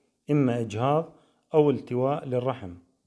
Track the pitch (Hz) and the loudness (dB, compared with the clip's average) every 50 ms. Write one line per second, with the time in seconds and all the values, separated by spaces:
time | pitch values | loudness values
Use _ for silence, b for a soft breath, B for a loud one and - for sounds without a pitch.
0 | _ _ _ _ _ - 147 147 135 123 117 120 113 107 101 107 123 139 147 160 | _ _ _ _ _ 0 2 2 2 2 0 -2 -4 -4 -4 -2 0 2 2 0
1 | 165 160 - b b b b b b b - 156 147 147 127 110 - - 123 123 | -2 -4 -10 b b b b b b b 4 4 4 4 2 0 -2 -6 -4 -2
2 | 131 135 147 156 - 135 123 123 123 131 127 - 101 90 90 87 - _ _ _ | 0 0 -2 -4 -4 -4 -4 -2 -2 -2 -4 -6 -8 -14 -14 -16 -20 _ _ _
3 | _ | _